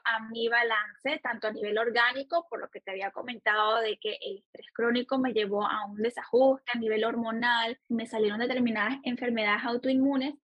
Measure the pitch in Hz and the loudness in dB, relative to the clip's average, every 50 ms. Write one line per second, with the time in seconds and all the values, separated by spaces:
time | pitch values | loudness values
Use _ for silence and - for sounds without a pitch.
0 | - 233 226 220 220 220 226 233 226 226 233 233 233 226 220 208 214 - - _ | 0 -2 -2 -2 -4 -6 -4 -2 0 2 2 2 2 2 0 0 -2 -4 -8 _
1 | - 269 311 - - 247 226 220 - 214 214 214 208 208 208 220 233 240 220 240 | -4 -4 -4 -4 -4 -6 -6 -4 -4 -6 -4 -4 -4 -2 0 0 0 2 2 4
2 | 240 247 254 269 277 - 339 339 330 - - - - - - 196 - 196 190 190 | 2 2 2 -2 -4 -2 -2 -2 -2 -4 -8 -10 -10 -12 -14 -14 -12 -10 -8 -6
3 | 190 196 - 208 220 247 247 214 - 214 214 214 214 214 220 233 226 214 208 - | -6 -8 -8 -8 -10 -10 -10 -4 0 2 2 4 4 4 2 2 0 -2 -2 -4
4 | - 214 208 - - - 196 202 _ _ - - - - - - 233 233 240 247 | -6 -6 -6 -6 -8 -10 -10 -12 _ _ -20 -20 -20 -10 -4 0 0 2 2 0
5 | 240 - 269 262 262 254 247 220 214 196 202 202 208 - - 214 208 208 202 208 | 0 0 0 0 0 0 0 0 0 0 0 0 0 0 -2 -4 -4 -6 -4 -2
6 | 214 240 - - - - - 240 269 269 262 262 - 247 240 240 226 220 220 220 | -2 -2 -2 -6 -2 2 4 6 6 6 4 2 0 -4 -4 -2 0 0 2 2
7 | 220 226 226 233 226 220 226 226 240 240 240 233 226 226 254 - _ - 233 226 | 2 0 0 0 -2 -2 -2 0 2 2 2 2 0 -2 -4 -8 _ -4 -4 -4
8 | 226 - - 220 214 208 208 220 240 247 254 254 247 233 220 214 208 240 269 269 | -4 -2 0 0 0 0 0 0 -2 0 0 2 2 2 2 0 0 0 -2 -4
9 | - 254 240 - 254 240 233 226 214 208 208 226 254 240 240 247 - 262 262 262 | -4 -4 -4 -2 -2 0 0 2 2 2 2 2 0 -2 -2 0 2 2 4 4
10 | 262 277 277 262 262 302 285 - | 4 4 2 2 0 -2 -6 -8